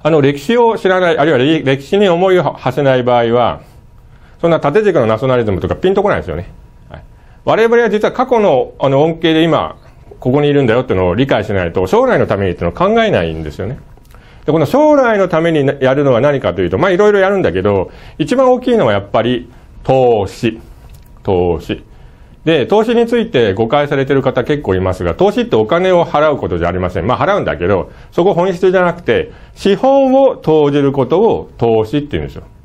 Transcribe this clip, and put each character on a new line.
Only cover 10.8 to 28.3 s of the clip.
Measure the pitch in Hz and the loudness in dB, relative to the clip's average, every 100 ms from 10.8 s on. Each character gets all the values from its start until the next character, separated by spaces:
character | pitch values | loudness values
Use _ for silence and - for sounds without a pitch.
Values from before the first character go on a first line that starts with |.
っ | |
て | 127 | 0
い | 95 | 0
う | |
の | 90 | 0
を | 98 | 0
理 | 135 | 0
解 | 123 104 | -2 -2
し | |
な | 98 85 | -4 -2
い | |
と、 | 90 92 | -2 0
将 | 214 254 | 0 2
来 | 175 | 0
の | 107 | 0
た | 98 | 0
め | 95 | -2
に | |
っ | 85 | -2
て | 85 | -6
い | |
う | |
の | |
を | |
考 | - 190 226 | -2 0 2
え | 220 | 0
な | 113 | 0
い | 85 | -2
ん | 80 | -6
で | 76 | -10
す | - | -8
よ | 95 | -10
ね。 | 135 - - - - - - - | -10 -16 -20 -20 -20 -20 -10 -2
で、 | |
こ | 156 | 0
の | 135 | 2
将 | 269 302 294 | 2 4 4
来 | 247 208 | 4 2
の | 180 | 0
た | 160 | 0
め | 170 | 0
に | 156 139 139 | 2 0 0
や | 131 | 0
る | 139 | 2
の | 139 | 2
は | 113 | 2
何 | 120 139 | 2 0
か | 95 | -2
と | 87 | -2
い | 90 | -2
う | |
と、 | 92 | 0
ま | 190 | 0
あ、 | |
い | 180 | 2
ろ | 208 | 2
い | |
ろ | 208 | 2
や | 190 | 2
る | 196 | 0
ん | |
だ | 110 | -2
け | 92 | 0
ど、 | 101 98 87 - - - | 0 0 -2 -10 -18 -8
一 | 151 254 | -2 2
番 | 262 | 2
大 | 254 | 2
き | 254 | 0
い | 226 | 0
の | 131 | 2
は | |
や | 101 | 0
っ | - | -2
ぱ | 117 | -2
り | 117 123 - - - - | 0 -4 -6 -20 -20 -8
投 | - 131 123 110 98 | 0 2 4 2 -2
資。 | - 113 110 - - - - - - | -4 -6 -6 -14 -20 -20 -20 -20 -12
投 | - 92 90 82 | -2 0 0 -2
資。 | - - - - - - - - | -6 -10 -12 -20 -20 -20 -20 -8
で、 | 151 156 113 | -2 0 2
投 | 208 | 0
資 | 220 233 | 2 0
に | 233 | 0
つ | 240 | -2
い | 214 | 0
て | 135 110 | 0 0
誤 | 98 113 | 0 0
解 | 147 143 | 0 0
さ | 139 | -2
れ | 131 | 0
て | |
る | 139 | 0
方 | 131 123 | 0 -2
結 | 117 147 | -2 -4
構 | - 92 | -2 -2
い | |
ま | 92 | -2
す | 92 87 | -2 -4
が、 | |
投 | - 196 | 0 0
資 | 208 | 0
っ | 233 | 0
て | 113 | 0
お | 110 | 0
金 | 170 185 | 0 2
を | 180 160 | 2 0
払 | 147 156 | 0 0
う | 120 | 0
こ | 92 | -4
と | 85 | -2
じ | 85 | -2
ゃ | |
あ | |
り | 90 | -2
ま | 87 | -4
せ | 92 | -4
ん。 | 101 | -2
ま | 113 | 0
あ、 | |
払 | 151 196 | 0 0
う | |
ん | 98 | -4
だ | 76 | -4
け | 87 | -2
ど、 | 95 - - - | -2 -4 -14 -8
そ | - | -2
こ | 185 | 0